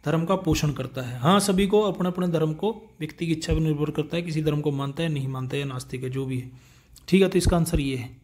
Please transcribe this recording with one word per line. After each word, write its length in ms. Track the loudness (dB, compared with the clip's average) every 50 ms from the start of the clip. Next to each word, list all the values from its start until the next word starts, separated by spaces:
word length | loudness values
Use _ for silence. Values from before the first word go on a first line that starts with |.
| -2
धर्म 180 | 0 0 0 2
का 120 | 0 -2
पोषण 360 | 0 2 0 0 2 2 0
करता 300 | -2 -2 -6 -8 -8 -8
है। 160 | -8 -8 -8 0
हाँ, 220 | 4 4 4 6
सभी 260 | 4 4 2 2 4
को 140 | 4 4 4
अपने 280 | 4 2 0 0 -2 -2
अपने 200 | 0 0 -2 0
धर्म 260 | 2 2 0 0 0
को 280 | -2 -2 -4 -4 -4 -12 -20 -12 -10
व्यक्ति 260 | -10 -10 -6 -6 -2
की 60 | -2
इच्छा 220 | -2 -2 0 -2 0
पर 60 | 2
निर्भर 300 | 2 0 2 0 -2 -2
करता 260 | -2 -4 -4 -2 -4
है, 60 | -4
किसी 200 | -4 -4 -4 0
धर्म 180 | 0 0 0 0
को 120 | -2 -2
मानता 300 | -2 -2 -4 -6 -4 -4
है, 60 | -4 -2
नहीं 200 | -2 -4 -4 -4
मानता 260 | -6 -6 -6 -4 -4
है, 60 | -4
या 60 | -4
नास्तिक 380 | -6 -8 -10 -10 -10 -10 -8 -8
है, 60 | -6
जो 160 | -6 -4 -4
भी 120 | -4 -4 -6
है। 120 | -6 -10 -16 -20 _ -20 -20 _ _ _ -20 -20 0 4
ठीक 140 | 6 6
है, 60 | 6 6
तो 100 | 4 4
इसका 180 | 4 4 4
आंसर 240 | 4 2 2 2 0
ये 160 | 0 0 -2
है। 200 | -4 -6 -10 -14 -20